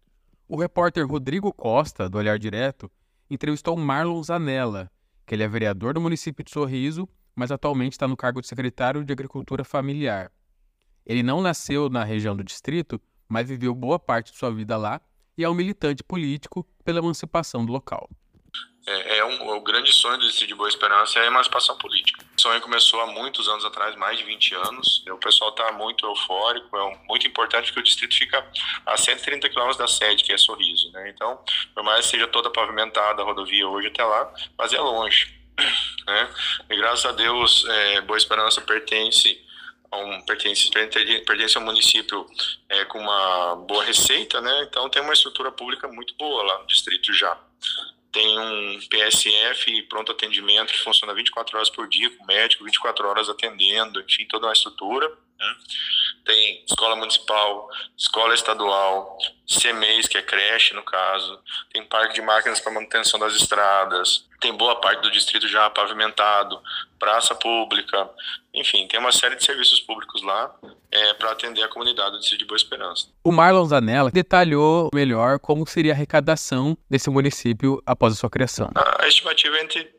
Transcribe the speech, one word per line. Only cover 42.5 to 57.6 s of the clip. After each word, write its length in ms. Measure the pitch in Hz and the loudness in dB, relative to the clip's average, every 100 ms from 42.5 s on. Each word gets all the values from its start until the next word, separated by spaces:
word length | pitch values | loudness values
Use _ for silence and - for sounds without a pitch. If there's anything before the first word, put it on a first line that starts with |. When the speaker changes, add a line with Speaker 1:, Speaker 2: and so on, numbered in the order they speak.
| - - | -8 -4
Speaker 2:
é, 160 | 98 98 | -4 -4
com 120 | 110 | -6
uma 600 | 104 101 95 90 87 87 | -2 0 2 0 0 -4
boa 260 | 90 104 | -2 -2
receita, 580 | 101 104 - 147 - 123 | 2 2 4 2 -2 -4
né? 240 | 123 139 139 | -2 -4 -4
Então 220 | 127 135 | -6 -2
tem 140 | 139 | -2
uma 100 | 147 | 2
estrutura 380 | 151 139 - 131 | 2 2 -2 -8
pública 360 | - 123 135 139 | -8 -10 -8 -10
muito 280 | 117 123 - | -14 -16 -10
boa 240 | 151 127 | -6 -4
lá 180 | 98 95 | -2 -2
no 60 | - | 0
distrito 480 | - - - - | 0 0 -2 0
já. 240 | 95 95 82 - _ - - - - _ | 0 0 -2 -10 _ -6 -6 -10 -16 _
Tem 240 | 110 110 110 | 0 2 2
um 420 | 110 107 101 101 - | -2 -4 -6 -8 -2
P 100 | 110 | 2
S 300 | 107 107 107 | 4 4 4
F 500 | 107 113 131 117 113 | 2 2 0 -2 -4
pronto 280 | 107 107 110 | -6 -8 -6
atendimento 600 | 113 107 101 101 104 110 | -6 -4 -2 2 2 2
que 100 | - | -2
funciona 300 | 113 104 107 | 2 2 0
vinte 160 | 104 117 | -2 -2
e 20 | |
quatro 240 | 117 117 110 | -2 -6 -2
horas 140 | 110 | -2
por 180 | - 104 | -2 -2
dia, 220 | 110 120 | 0 0
com 160 | - 104 | -2 -2
médico, 400 | 101 117 110 107 | 2 2 0 -2
vinte 100 | - | -4
e 40 | |
quatro 280 | 120 110 104 | -2 -2 0
horas 220 | 104 104 | 0 -2
atendendo, 720 | 104 113 101 101 107 110 98 | -4 -6 0 0 0 -2 -4
enfim, 260 | - - 107 | -2 -2 -2
toda 180 | 110 113 | -4 2
uma 60 | |
estrutura, 540 | 107 107 - 98 127 156 | 2 2 -4 -6 -2 -4
né? 480 | 156 _ - 104 - - - - - - - - | -6 _ -8 -8 -8 -10 -8 -2 -2 -2 -4 0
Tem 380 | 110 107 95 - | 2 2 -2 -4
escola 300 | - 113 110 | 0 0 0
municipal, 720 | 110 - - 107 104 104 | 0 -2 0 2 2 -2